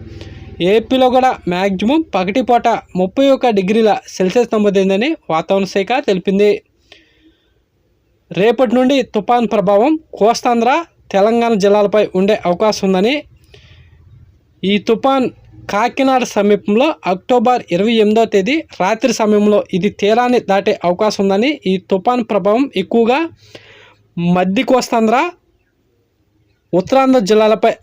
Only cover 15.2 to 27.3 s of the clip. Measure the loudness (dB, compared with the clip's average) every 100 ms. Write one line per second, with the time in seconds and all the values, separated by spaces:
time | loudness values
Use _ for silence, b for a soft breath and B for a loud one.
15.2 | -2 -6 -20 -18 -6 -2 -2 0 0 0
16.2 | -2 0 0 0 0 0 0 -2 -4 -4
17.2 | 0 0 2 0 -2 -2 0 2 2 2
18.2 | 2 0 0 -2 -6 -4 -4 0 -2 0
19.2 | 0 2 2 0 0 -2 -4 -2 0 2
20.2 | 2 0 0 -2 0 -2 -2 0 -2 -2
21.2 | -2 0 -2 -2 -4 -4 -2 -2 0 -2
22.2 | -2 -2 0 0 -2 -4 -2 0 2 0
23.2 | -2 -10 B B B B B B _ -4
24.2 | 0 0 0 -2 0 0 0 -2 0 0
25.2 | -2 -6 _ _ _ _ _ _ _ _
26.2 | _ _ _ _ -4 -4 0 2 4 2
27.2 | 2